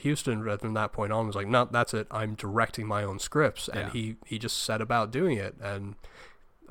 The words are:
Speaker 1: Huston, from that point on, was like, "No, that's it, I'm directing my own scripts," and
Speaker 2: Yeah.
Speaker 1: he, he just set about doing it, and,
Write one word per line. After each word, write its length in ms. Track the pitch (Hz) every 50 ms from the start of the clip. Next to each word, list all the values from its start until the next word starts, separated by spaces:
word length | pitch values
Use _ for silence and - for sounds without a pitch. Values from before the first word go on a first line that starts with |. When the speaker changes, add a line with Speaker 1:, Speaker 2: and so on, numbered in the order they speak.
| -
Speaker 1:
Huston, 400 | 143 151 - - 131 117 110 110 110 104 98
from 160 | - 110 110
that 180 | 110 107 104 -
point 180 | - 107 101 110
on, 140 | 113 113
was 80 | 107 98
like, 140 | 98 98 101
"No, 160 | 123 123 123 117
that's 240 | 117 120 120 - -
it, 120 | 110 107 - -
I'm 240 | 107 110 107 107
directing 500 | - - 101 101 113 113 - - - 107
my 160 | 107 104 104 104
own 160 | 98 95 98
scripts," 480 | - - - 147 151 120 - - -
and 220 | - - 101 98 98
Speaker 2:
Yeah. 20 |
Speaker 1:
he, 260 | - 120 110 113 113 - -
he 140 | - 117 110
just 240 | 117 110 - - -
set 180 | - 110 110
about 300 | 110 117 120 117 110 104
doing 260 | 113 135 180 180 135
it, 200 | 104 98 101 - -
and, 360 | 104 101 101 101 101 98 98 - - - - - - - - - - - _ _ - -